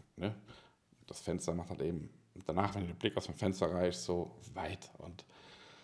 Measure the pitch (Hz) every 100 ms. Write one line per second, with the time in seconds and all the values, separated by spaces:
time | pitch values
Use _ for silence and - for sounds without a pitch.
0 | - - 98 110 - - - _ _ _
1 | - - - 87 - 85 85 - 80 87
2 | - - _ - - 90 101 98 87 87
3 | 104 - - 101 101 92 82 90 90 87
4 | - 87 85 - - - 78 98 - -
5 | 85 90 - - - - - -